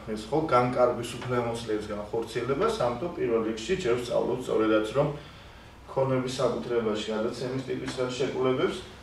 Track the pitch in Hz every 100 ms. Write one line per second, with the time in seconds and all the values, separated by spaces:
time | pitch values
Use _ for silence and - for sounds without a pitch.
0 | - 107 - 151 - 127 127 127 123 110
1 | - - 123 123 117 113 107 104 - 104
2 | 104 117 113 123 120 147 220 - 123 120
3 | 175 - 127 113 107 113 - 185 117 -
4 | - 113 - - - 110 110 110 107 135
5 | 151 - - - - - - - - -
6 | 135 131 123 - 123 113 117 120 110 104
7 | 110 214 - - 127 131 127 127 131 -
8 | 123 - 131 127 127 127 196 196 - -